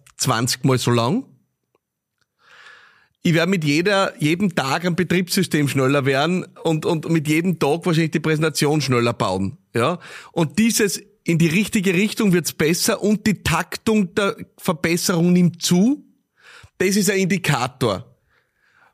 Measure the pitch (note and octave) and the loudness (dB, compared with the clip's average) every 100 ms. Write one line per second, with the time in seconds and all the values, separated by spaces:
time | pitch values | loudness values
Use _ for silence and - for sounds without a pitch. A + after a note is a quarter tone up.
0 | _ - C3+ A#2 B2 - C3+ B2 C3 A#2+ | _ -6 -2 0 -2 0 0 2 2 2
1 | A#2 A3+ - _ _ _ _ _ _ _ | 2 -2 -6 _ _ _ _ _ _ _
2 | _ _ _ _ _ - - - - _ | _ _ _ _ _ -20 -20 -20 -20 _
3 | _ _ F3 D#3+ E3+ G3 D3+ D3 F#3 G3 | _ _ 0 0 0 0 0 0 2 0
4 | F#3+ - D3+ E3+ G3+ - C3 E3 F3+ E3 | 0 -2 -2 0 -2 -2 -2 -2 -2 -2
5 | E3+ F3 F3+ G3 F3 D3+ C#3 C3 D3 C#3+ | 0 -2 0 -2 0 0 0 0 2 2
6 | C3+ C3+ D#3+ F3+ - - E3 D#3+ - E3 | 2 0 0 -2 -6 -6 -2 -2 0 -2
7 | D#3+ E3 D3+ D#3 F#3 D#3+ C#3 E3 F#3 D#3+ | 0 -2 0 2 2 0 0 0 0 0
8 | D#3+ D#3 D#3+ D#3 D#3 - D3 D3+ C3 B2 | 0 -2 -2 0 -2 0 0 0 0 0
9 | A#2+ A#2 A2 F#2+ G2 - _ A#2 B2+ F3 | 0 0 -2 -2 -4 -8 _ -2 -2 -2
10 | - - - - D3+ - A3+ - G3+ - | -10 -20 -8 -4 -2 0 0 2 -2 -4
11 | - _ - E3 E3 F3 G#3 A3 F#3 E3+ | -12 _ -2 2 2 2 0 -2 0 0
12 | G#3+ - G#3 F3 D3 - D#3 F3 - G#3+ | 0 0 2 2 0 -2 0 0 -2 0
13 | G3+ G#3+ A3 E3+ - D#3+ F3+ - - G#3+ | 0 0 0 -2 -2 -2 -4 -6 0 0
14 | F3+ - G3 - F3+ - - E3+ E3 E3+ | 0 0 -2 -4 -12 -10 -6 -2 -2 0
15 | - E3+ F3 F3+ E3+ - - F3 A3+ D4+ | 0 2 4 4 4 2 0 2 2 0
16 | - _ _ _ - - - - F#3 G3+ | -6 _ _ _ -20 -20 -14 -4 0 2
17 | F#3+ F#3+ F#3 F#3+ - C3+ B2+ - A#2+ F#2+ | 2 0 0 0 0 0 -2 -2 -2 -2
18 | - _ _ _ _ _ _ _ _ | -8 _ _ _ _ _ _ _ _